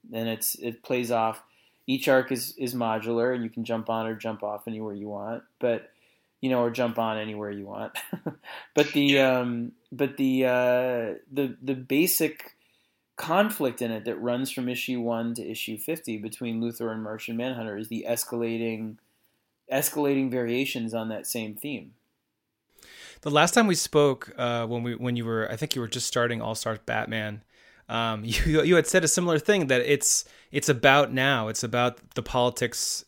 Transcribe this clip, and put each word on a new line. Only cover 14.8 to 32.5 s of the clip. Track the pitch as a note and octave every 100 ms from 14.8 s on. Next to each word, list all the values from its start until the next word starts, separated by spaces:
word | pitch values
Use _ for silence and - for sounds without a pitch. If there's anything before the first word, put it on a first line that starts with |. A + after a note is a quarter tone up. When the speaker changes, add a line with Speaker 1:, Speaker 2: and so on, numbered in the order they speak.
| - B2+
Speaker 1:
one | A#2 A#2 A#2 A#2
to | F2
issue | A2 - G#2+
fifty | - D#3+ - A2
between | A2 - A#2+ A2+
Luthor | A#2 A#2 A#2
and | A2
Martian | G#2+ G#2+ - A#2
Manhunter | B2+ B2 A2+ G#2
is | A2
the | A2+ -
escalating, | A#2+ - A#2+ A#2 A#2 A#2 A2 A2 A2 _ _ _ _ _ _ -
escalating | C3+ C#3+ D3 C#3+ C#3 C3+
variations | B2 A#2 B2 C3+ C3 A2+
on | A2+ A2
that | G#2+ -
same | A#2+ A2 G#2+
theme. | D3 B2+ D2 _ _ _ _ _ _ _ _ _ - - - -
Speaker 2:
The | D#3
last | D3 E3+
time | - A3
we | E3+
spoke, | - D3+ D3 B2+ - -
uh, | B2 A#2+ A2+
when | A#2+
we, | A#2 A#2
when | B2 A#2+
you | A#2
were, | A2+ A2
I | A2+
think | D3+ -
you |
were | A2+
just | B2 -
starting | C3 A#2+ A2+
All-Star | A2 A2 - G#2+ -
Batman, | A2+ A2 A2 G#2+ G#2 - _ - _ -
um, | A2+ A#2 A2 A2
<laughs> |
you, | A2+ E3 D#3
you | D3+ F3
had | D#3
said | F#3
a | D#3+
similar | - F3 D#3
thing, | - G#3 C#3+
that | B2+
it's, | B2 C#3+ - - - - _
it's | C#3+ D3
about | B2+ C#3 C#3 C3+
now. | C3 C3+ C3+ A2
It's | A2
about | A#2 A#2+ B2 A#2+ - -
the |
politics. | - B2+ B2